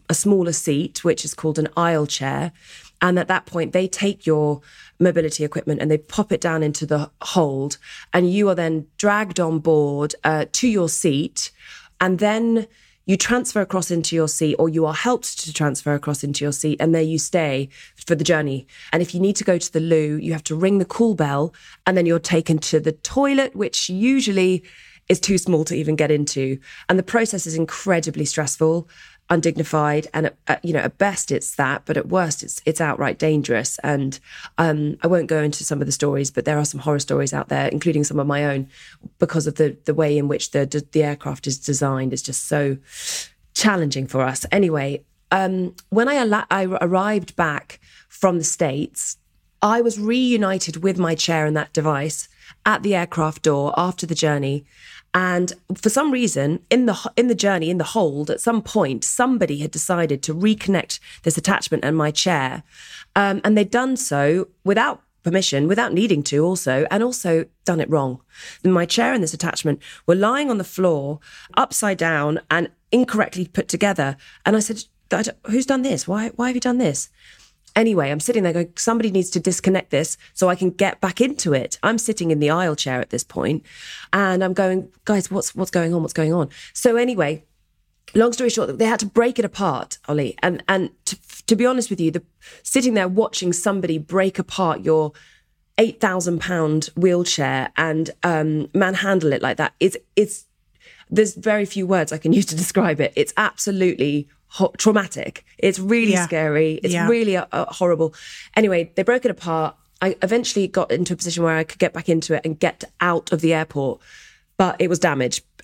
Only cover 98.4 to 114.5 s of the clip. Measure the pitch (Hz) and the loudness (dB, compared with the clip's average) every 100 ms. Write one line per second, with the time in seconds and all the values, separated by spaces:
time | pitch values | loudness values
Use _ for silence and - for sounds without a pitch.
98.4 | 156 156 147 190 185 185 196 190 156 131 | 2 0 0 2 2 0 0 2 2 2
99.4 | 127 - 151 - 185 - - - 214 - | 0 0 -2 0 0 0 -2 0 0 -2
100.4 | - _ _ _ - - - 180 214 - | -16 _ _ _ -20 -20 -2 2 2 0
101.4 | 220 208 202 202 185 185 151 156 160 165 | 0 0 0 -2 0 2 0 -2 2 4
102.4 | 196 156 180 - 185 147 143 - - - | 4 0 -2 2 2 2 0 0 0 0
103.4 | 208 - - 190 185 - 147 147 143 _ | -2 -2 -4 0 2 2 0 0 -4 _
104.4 | _ - 190 - 220 214 185 - - - | _ -2 -2 2 2 2 0 -6 -10 -12
105.4 | - - 190 185 190 233 226 185 170 165 | -18 -2 0 0 2 2 4 2 0 0
106.4 | 156 147 160 156 - 175 208 233 220 185 | 0 2 2 0 -2 0 2 2 2 0
107.4 | - - - - 180 160 160 - - - | -2 -4 -6 0 0 2 0 -4 -18 -20
108.4 | - - 214 180 170 - 190 247 247 196 | -6 0 2 2 0 0 2 2 0 -4
109.4 | 175 165 156 - _ _ 190 - 185 226 | -4 -2 -2 -6 _ _ -4 -2 0 0
110.4 | 233 208 185 - - 135 175 170 175 170 | 0 -2 0 0 0 0 -2 -4 -4 0
111.4 | 165 160 160 - 165 165 165 165 - 156 | 0 0 -2 -6 -8 -6 -2 -2 0 -2
112.4 | 160 156 175 - - - 175 170 - 165 | -2 -2 -2 -4 -12 -4 -2 -2 -2 0
113.4 | 160 160 156 147 135 - - - - _ | 2 0 -2 -4 -4 -6 -12 -20 -20 _
114.4 | _ | _